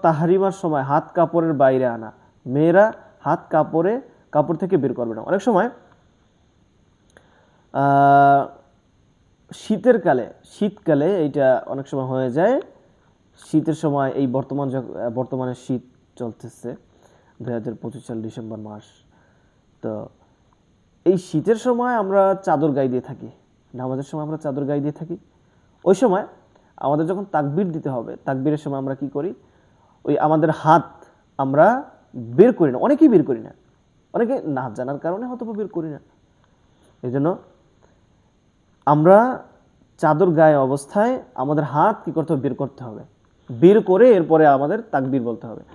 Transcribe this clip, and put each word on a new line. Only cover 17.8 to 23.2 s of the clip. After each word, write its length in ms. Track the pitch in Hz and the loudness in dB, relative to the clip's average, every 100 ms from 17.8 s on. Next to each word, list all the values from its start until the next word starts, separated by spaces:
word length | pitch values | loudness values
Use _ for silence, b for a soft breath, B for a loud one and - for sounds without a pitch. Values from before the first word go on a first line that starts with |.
| 120 113 - | -12 -14 -12
সাল 160 | 113 | -12
ডিসেম্বর 340 | 110 123 110 107 | -12 -12 -14 -14
মাস। 260 | 107 107 - _ _ _ _ _ _ _ _ _ | -14 -18 -20 _ _ _ _ _ _ _ _ _
তো 260 | 117 107 - _ _ _ _ _ _ _ _ _ | -10 -10 -12 _ _ _ _ _ _ _ _ _
এই 140 | 170 185 | 0 0
শীতের 360 | - 156 190 | -2 -2 0
সময় 400 | 226 254 240 247 | 0 -2 -2 -2
আমরা 400 | 233 190 196 196 | -2 0 2 2
চাদর 360 | 190 - 147 151 | 0 -2 0 0
গায়ে 180 | 135 131 | 0 -2
দিয়ে 120 | 123 | -2
থাকি, 280 | - 110 | -8 -14